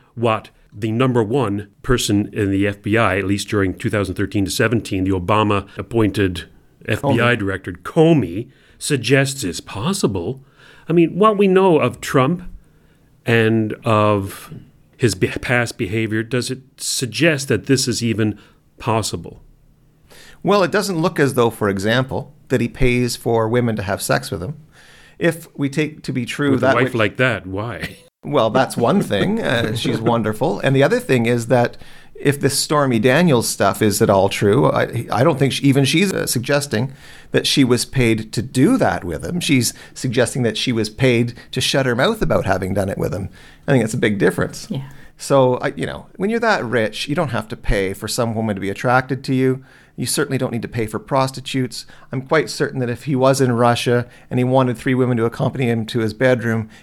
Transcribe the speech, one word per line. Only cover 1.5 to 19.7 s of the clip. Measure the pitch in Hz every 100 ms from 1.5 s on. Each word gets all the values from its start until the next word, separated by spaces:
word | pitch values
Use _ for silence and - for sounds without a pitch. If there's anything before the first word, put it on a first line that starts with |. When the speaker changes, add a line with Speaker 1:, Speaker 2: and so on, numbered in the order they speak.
| 101 101 _
Speaker 1:
person | - 120 - 101 98
in | 113 98
the | 98 101
F | 101
B | 104 110
I, | 104 95
at | 95
least | 101 -
during | 104 95
two | 90 110
thousand | 107 95 92
thirteen | 98 104 95
to |
seventeen, | - 113 117 - 95
the | 95
Obama-appointed | 95 87 107 107 101 - - - 113 104 107 95 87 - - _ _ -
F | 110
B | 147
I | 117 120 117
Speaker 2:
Comey. |
Speaker 1:
director, | 98 95 -
Comey, | 87 - 170 160 156 90 92 131 _ _ -
suggests | - 135 110 135 139 135
is | 92 -
possible? | - 98 143 196 156 95 87 135 - _ - - -
I |
mean, | 170 165 170
what | 220 202
we | 202
know | 185 190 151
of | 120 -
Trump | - 139 131 175 - - _ _ _ _ _ _ -
and | 117 110 113 110 -
of | 120 107 107 101 95 - - - - _ _ -
his | 113 92
be-, | 131
past | - - 123 117 -
behavior, | 95 113 110 110
does | 113 123 123
it | 131 - -
suggest | - - 123 107 165 139 135
that | 110 -
this | 131 131
is | 110
even | 117 107 107 - - _ _ -
possible? | - 110 98 87 - - - _ _